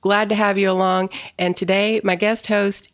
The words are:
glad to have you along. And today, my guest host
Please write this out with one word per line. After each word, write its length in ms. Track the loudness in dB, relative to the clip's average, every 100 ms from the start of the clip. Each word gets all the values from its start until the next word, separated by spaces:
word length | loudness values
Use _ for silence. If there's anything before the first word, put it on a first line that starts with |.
glad 280 | 0 2 2
to 40 |
have 240 | 0 0 2
you 100 | 2
along. 420 | 2 2 0 -2 -6 -16 -4
And 180 | -2 -2
today, 440 | 0 0 2 0
my 140 | 0 0
guest 320 | 0 -2 0
host 420 | 0 0 -4 -8